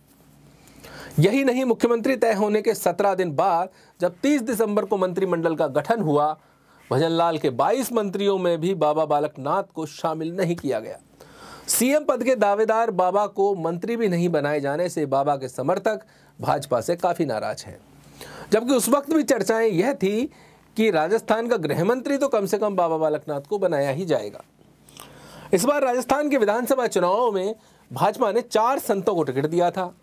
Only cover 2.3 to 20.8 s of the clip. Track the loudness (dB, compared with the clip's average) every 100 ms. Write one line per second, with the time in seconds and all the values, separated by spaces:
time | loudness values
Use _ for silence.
2.3 | 2 0 0 0 0 0 2 0 2 -2
3.3 | 0 2 2 -2 -8 -20 -4 -4 -2 0
4.3 | 0 0 0 0 0 -2 0 0 0 -2
5.3 | 0 0 0 0 -2 0 0 2 2 0
6.3 | -2 _ _ _ _ -4 0 0 2 0
7.3 | 0 -2 0 0 0 -2 -2 -2 -2 0
8.3 | 0 0 0 -2 0 0 2 0 0 -2
9.3 | -4 -4 -2 -4 -8 -12 -6 -6 -4 -6
10.3 | -4 -2 -2 -2 -4 -6 -16 _ -20 -20
11.3 | -20 -20 -16 -6 0 2 2 2 0 2
12.3 | 2 2 2 2 2 0 2 2 2 0
13.3 | 0 0 0 -2 -4 -4 -2 0 0 0
14.3 | 0 0 -2 -2 -2 -2 -2 0 0 2
15.3 | 0 -4 -6 -2 0 0 -4 -8 _ _
16.3 | -8 -2 -2 0 -2 0 -2 0 0 -2
17.3 | -2 -4 -8 -12 -18 -20 -20 -20 -20 -20
18.3 | -16 0 0 4 2 4 2 2 0 2
19.3 | 2 2 2 2 2 0 0 0 0 -4
20.3 | -6 -20 -20 _ 0